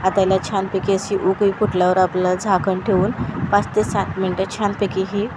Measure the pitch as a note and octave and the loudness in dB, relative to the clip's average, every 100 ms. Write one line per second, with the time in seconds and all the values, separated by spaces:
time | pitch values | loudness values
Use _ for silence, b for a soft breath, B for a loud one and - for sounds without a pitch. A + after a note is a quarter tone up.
0 | F#3+ F#3+ F#3+ F#3+ - G3+ F#3+ G3 - F#3+ | 2 2 2 2 0 -4 -2 -4 0 -2
1 | - G3 F#3 F#3+ G3+ F#3+ G#3+ F3+ F3+ F#3 | 0 0 0 2 0 2 -2 2 2 4
2 | F3+ F#3 F#3 F3+ G#3+ F#3 G3 F#3 F#3+ F#3 | 2 2 0 0 2 2 2 -2 0 2
3 | F#3+ - B B - G3+ G3+ - G#3+ G#3 | 2 0 B B 0 0 2 0 0 0
4 | F#3+ - F#3 F3+ F#3+ - G#3 G3+ F#3+ F#3+ | -2 -2 -2 -2 -4 -2 -4 0 -2 0
5 | F#3+ G3+ A3 | -2 -2 -4